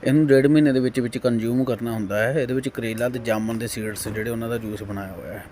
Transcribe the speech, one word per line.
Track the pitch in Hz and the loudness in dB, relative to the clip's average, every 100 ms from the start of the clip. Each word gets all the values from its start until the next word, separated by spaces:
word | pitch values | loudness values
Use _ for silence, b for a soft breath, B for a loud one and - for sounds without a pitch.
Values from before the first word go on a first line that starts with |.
ਇਹਨੂੰ | - 143 151 | 4 4 6
ਡੇਢ | 135 139 | 6 8
ਮਹੀਨੇ | 151 147 | 6 6
ਦੇ | 131 | 4
ਵਿੱਚ | 127 123 | 2 0
ਵਿੱਚ | 120 123 | -2 0
ਕੰਜ਼ਿਊਮ | 127 117 113 123 | 0 0 0 0
ਕਰਨਾ | 127 110 117 | 0 -2 -4
ਹੁੰਦਾ | 113 98 104 | -4 -2 0
ਹੈ। | 113 151 | 0 0
ਇਹਦੇ | 123 | 0
ਵਿੱਚ | 131 135 | -2 -4
ਕਰੇਲਾ | - 117 110 123 | -4 -6 -2 -2
ਤੇ | 123 | -4
ਜਾਮਨ | 117 110 110 113 | -2 0 0 -4
ਦੇ | 117 | -6
ਸੀਡਸ | - 107 101 - | -6 -6 -6 -8
ਜਿਹੜੇ, | 107 110 | -6 -4
ਉਹਨਾਂ | 113 117 | -4 -4
ਦਾ | 117 | -6
ਜੂਸ | 110 104 | -6 -8
ਬਣਾਇਆ | 101 101 98 | -8 -8 -8
ਹੋਇਆ | 92 73 | -12 -12
ਹੈ। | 104 - | -14 -16